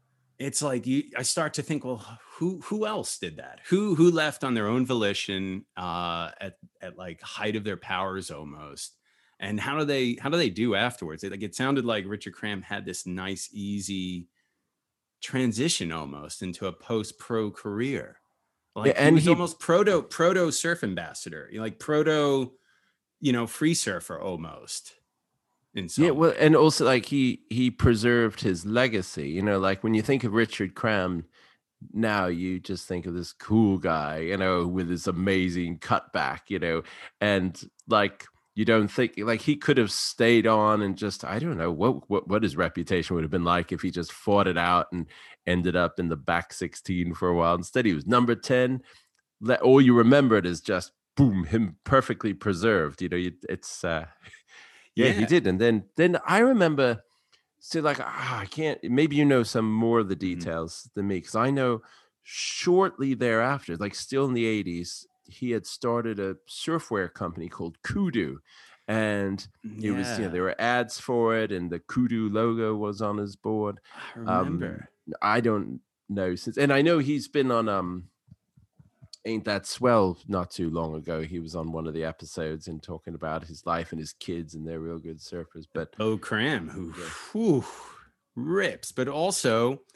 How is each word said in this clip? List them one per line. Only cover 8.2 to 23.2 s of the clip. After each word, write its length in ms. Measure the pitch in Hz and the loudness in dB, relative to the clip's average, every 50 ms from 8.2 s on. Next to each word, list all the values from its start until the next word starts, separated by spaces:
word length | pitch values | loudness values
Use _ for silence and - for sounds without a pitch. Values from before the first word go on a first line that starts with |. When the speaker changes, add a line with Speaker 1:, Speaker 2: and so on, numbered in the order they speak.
| 87 - | -8 -10
Speaker 1:
almost? 680 | 76 71 78 73 73 76 76 73 69 - - - - _ _ _ _ _ _ _ _ _ | -12 -14 -14 -14 -16 -16 -18 -18 -16 -16 -16 -16 -18 _ _ _ _ _ _ _ _ _
And 200 | 95 101 104 101 | -8 -6 -6 -4
how 180 | - 139 143 156 | -4 -2 -2 -2
do 60 | 151 | 0
they, 300 | 147 143 135 127 120 117 - | 0 0 0 0 0 -2 -4
how 100 | - 139 | -4 -2
do 80 | 160 175 | 0 0
they 120 | 160 110 | 0 0
do 240 | 87 104 120 120 98 | 0 -2 0 0 2
afterwards?" 500 | 98 113 123 - - 90 78 80 80 - | 2 0 0 -2 -6 -10 -10 -10 -10 -10
It, 80 | 98 | -10
like, 100 | 95 98 107 | -10 -10 -10
it 100 | 95 - | -8 -4
sounded 300 | - 127 135 139 135 120 | -2 -2 0 0 0 0
like 180 | 120 113 104 92 98 | -2 -2 -2 -4 -6
Richard 260 | 107 104 - 98 87 | -8 -10 -10 -14 -12
Cram 280 | - - 107 101 95 | -10 -8 -8 -8 -8
had 220 | 92 - 104 101 95 | -8 -10 -10 -10 -10
this 200 | 95 90 - - | -10 -10 -10 -10
nice, 420 | 92 90 92 92 98 98 92 - - | -8 -8 -6 -6 -6 -8 -8 -10 -12
easy 760 | - 104 98 101 101 101 95 98 98 92 92 92 92 90 85 - _ _ _ _ _ _ _ _ _ _ _ _ _ _ _ _ _ _ | -12 -10 -8 -6 -6 -6 -6 -6 -6 -6 -6 -6 -8 -10 -12 -14 _ _ _ _ _ _ _ _ _ _ _ _ _ _ _ _ _ _
transition 680 | - - - 131 131 120 101 110 139 170 - - 98 82 | -10 -6 -2 0 0 0 0 0 0 0 0 -2 -4 -6
almost 500 | 80 80 76 69 71 73 76 80 - - | -6 -8 -8 -10 -12 -14 -14 -14 -12 -10
into 240 | 98 92 87 - 101 | -10 -10 -8 -6 -8
a 60 | 92 | -8
post-pro 800 | 87 - - - 117 110 104 - - - - - 117 113 107 104 | -8 -10 -8 -6 -4 -4 -4 -6 -10 -16 -10 -6 -4 -4 -4 -4
career. 680 | - - - 107 101 107 123 139 135 85 55 52 - _ _ _ _ _ _ _ _ _ _ _ _ | -6 -10 -10 -8 -6 -4 -4 -4 -4 -6 -8 -12 -16 _ _ _ _ _ _ _ _ _ _ _ _
Like, 160 | 110 110 139 | 2 2 4
Speaker 2:
Yeah, 60 | - - | 4 6
Speaker 1:
he 120 | 143 156 | 6 8
Speaker 2:
and 80 | 165 160 | 8 8
Speaker 1:
was 80 | 151 | 8
Speaker 2:
he 80 | 170 160 | 6 6
Speaker 1:
almost 260 | 170 175 170 - - | 4 2 -2 -6 -4
proto, 420 | - - 165 190 208 208 190 156 | 0 2 4 4 6 4 4 2
proto 480 | - - - - 165 175 190 185 175 156 | 0 -2 -2 2 2 4 4 4 2 0
surf 320 | 127 - - 170 170 - - | 0 -2 -2 -2 -2 -2 -4
ambassador, 640 | 104 92 87 85 76 76 - - 95 78 78 65 - | -4 -4 -6 -8 -10 -12 -14 -14 -12 -12 -14 -14 -14
you 80 | - 107 | -10 -8
know, 60 | 110 | -8
like, 140 | 110 - - | -8 -8 -8
proto, 720 | - - 151 151 151 156 156 151 147 143 139 135 127 123 - _ _ _ _ _ _ _ _ _ _ _ _ _ | -4 0 0 2 2 4 2 2 2 2 2 2 0 -2 -8 _ _ _ _ _ _ _ _ _ _ _ _ _